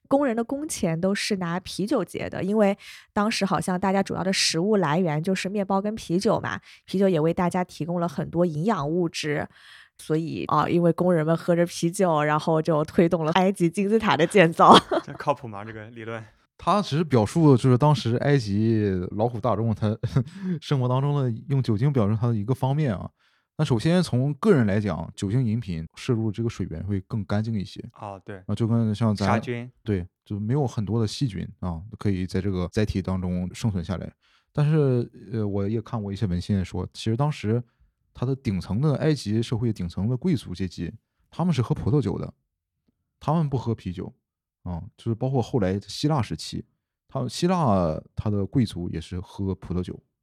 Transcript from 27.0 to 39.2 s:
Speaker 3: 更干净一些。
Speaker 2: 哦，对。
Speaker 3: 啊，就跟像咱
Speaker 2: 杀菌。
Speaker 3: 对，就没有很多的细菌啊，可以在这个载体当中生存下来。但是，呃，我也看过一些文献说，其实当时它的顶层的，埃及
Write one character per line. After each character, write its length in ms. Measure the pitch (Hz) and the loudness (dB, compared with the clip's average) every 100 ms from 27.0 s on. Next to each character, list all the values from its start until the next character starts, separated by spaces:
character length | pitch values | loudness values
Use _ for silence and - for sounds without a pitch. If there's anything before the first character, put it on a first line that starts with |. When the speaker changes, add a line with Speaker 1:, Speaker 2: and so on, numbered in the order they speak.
Speaker 3:
更 220 | - 113 95 | -4 -6 -2
干 180 | 101 | -2
净 100 | 110 | -2
一 100 | 110 | -4
些。 200 | 95 - - - | -6 -10 -16 -14
Speaker 2:
哦， 200 | 104 98 - | -14 -14 -14
对。 120 | 98 92 | -12 -6
Speaker 3:
啊， 80 | 104 | -2
就 120 | 117 | 0
跟 260 | 117 113 | 2 0
像 220 | 101 117 101 | 0 0 2
咱 100 | 101 | 2
Speaker 2:
杀 140 | 117 | 0
菌。 320 | - 120 123 - | 0 -8 -10 -10
Speaker 3:
对， 240 | - 98 90 _ | -4 -4 -4 _
就 160 | - 104 | -10 -6
没 140 | 107 | -2
有 140 | 135 131 | 0 -2
很 160 | - | -4
多 180 | 98 113 | -4 -2
的 60 | 107 | -2
细 200 | - 139 | -2 -4
菌 200 | 92 87 - | -4 -10 -8
啊， 220 | 92 82 98 - | -8 -8 -10 -6
可 100 | 104 | -2
以 160 | 92 92 | -2 -2
在 160 | - | -2
这 100 | 95 | -2
个 160 | 92 87 | -2 -2
载 140 | - 107 | 0 0
体 160 | 98 | 0
当 200 | 90 92 | -2 -2
中 280 | 90 90 90 | -2 -2 -4
生 180 | - 117 | -4 -4
存 120 | 95 | -2
下 140 | 80 87 | -4 -6
来。 140 | - - _ _ _ | -8 -14 _ _ _
但 140 | - 147 | -2 2
是， 380 | 156 139 123 120 - 95 | 4 4 2 -2 -8 -8
呃， 160 | 113 104 | -4 -2
我 200 | 98 98 | -2 -2
也 140 | 113 | -4
看 200 | - 117 | -4 -6
过 120 | 101 | -6
一 20 | 98 | -4
些 120 | 101 | -2
文 120 | 87 | -2
献 240 | - 101 | 0 -2
说， 240 | 90 92 92 | -2 -6 -8
其 120 | - - | -6 -2
实 120 | 113 | 0
当 140 | 147 | -2
时 320 | 147 104 117 123 _ _ _ _ | -2 -2 -2 -4 _ _ _ _
它 100 | - | -6
的 120 | 123 135 | -4 -2
顶 260 | 123 95 | -2 -2
层 180 | - 98 | -2 -2
的， 160 | 156 135 | 0 0
埃 180 | 151 | 0
及 260 | 147 | -2